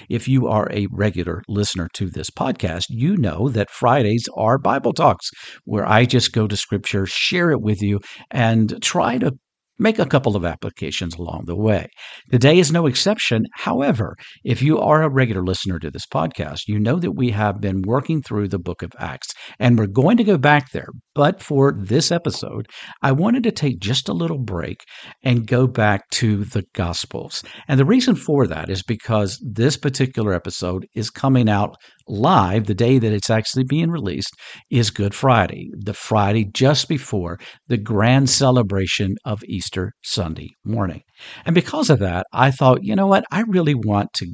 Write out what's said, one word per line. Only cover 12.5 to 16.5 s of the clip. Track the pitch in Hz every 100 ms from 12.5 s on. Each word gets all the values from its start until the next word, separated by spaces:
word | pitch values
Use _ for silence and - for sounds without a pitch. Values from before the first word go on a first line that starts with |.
| 175
is | 151
no | 170 156
exception. | 127 196 214 - 113 -
However, | - - - 143 123 95 - - -
if | - 117
you | 139 156
are | - 156
a | 156
regular | 135 123 95
listener | 90 92 101 85
to | 78
this | 82 -
podcast, | 147 160 - 73